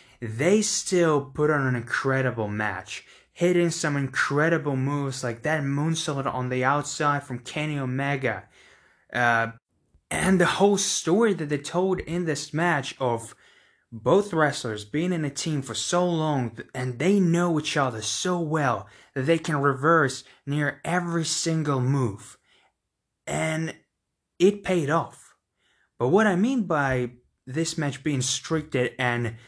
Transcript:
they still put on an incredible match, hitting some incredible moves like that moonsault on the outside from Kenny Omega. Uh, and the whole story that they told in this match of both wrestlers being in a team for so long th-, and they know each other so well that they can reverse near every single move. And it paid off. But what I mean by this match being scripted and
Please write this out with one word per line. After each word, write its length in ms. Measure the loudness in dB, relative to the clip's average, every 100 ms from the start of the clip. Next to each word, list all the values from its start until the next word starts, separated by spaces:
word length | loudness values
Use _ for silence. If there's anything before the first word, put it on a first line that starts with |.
| -20 -12
they 420 | -8 -2 2 4
still 600 | 2 -2 0 2 4 2
put 300 | 0 0 2
on 160 | 2 2
an 80 | 0
incredible 720 | -2 -2 0 2 0 -2 -2
match, 580 | -2 -4 -4 -10 -14 -16 -20 _
hitting 380 | 0 2 4 2
some 260 | 0 -2 0
incredible 800 | -2 -2 0 2 4 2 0 -2
moves 480 | 0 -2 -4 -4
like 200 | -6 -4
that 180 | -2 -2
moonsault 680 | -2 0 0 -2 -4 -4 -4
on 180 | -4 -2
the 140 | 0
outside 600 | 2 0 -2 -2 0 0
from 160 | -4 -10
Kenny 380 | -8 -6 -4 -4
Omega. 680 | -4 -4 -2 -2 -2 -4 -10 _ -20 _ _ _ _
Uh, 380 | 0 2 2 0 -6 _ _ _ _ -8
and 280 | -2 2 4
the 60 | 4
whole 320 | 4 4 4
story 560 | 0 -2 0 2 2
that 160 | 0 -2
they 80 | -4
told 420 | -2 -2 0 -2
in 240 | -4 -4 -2
this 280 | -4 -4
match 420 | -2 0 0 -2 -4
of 360 | -2 -2 -6 -18 _ _ _ _ _
both 420 | -6 2 2 2
wrestlers 520 | 2 0 0 -6 -8 -6
being 260 | -4 -2
in 140 | -2 -4
a 40 |
team 340 | -4 -4 -4
for 100 | -4
so 320 | -6 -2 0 0
long 460 | 0 0 0 -2
th-, 160 | -6 -12 -6
and 240 | -6 0
they 200 | 2 4
know 400 | 4 4 2 0
each 160 | 0 0
other 260 | 0 -2
so 380 | -6 -4 -2 -2
well 480 | -2 0 0 0 -6 -20 _ -2
that 80 |
they 160 | 0 0
can 220 | 0 0
reverse 640 | 2 2 4 4 4 -2 -14 _ -4
near 360 | -2 -2 -4 -2
every 400 | -2 0 -2 -2
single 540 | -2 0 0 0 0
move. 580 | 2 2 0 -4 -14 -20 _ _ _ _ _ _ _ _ -6
And 500 | -4 -2 -4 -6 -8 _ _ _ _ _ 2
it 260 | 4 4
paid 260 | 0 0 2
off. 460 | 0 0 -8 -20 _ _ _ _ _ _ -4
But 120 | 2
what 180 | 4 4
I 80 | 4
mean 280 | 2 2
by 480 | 0 2 2 0 -2 -8 _ _ -8
this 300 | -4 -2 -2
match 260 | -4 -4
being 160 | -2 -2
scripted 720 | -2 -4 -2 -4 -2 -2 -2 -2
and 360 | -2 0 -2 -6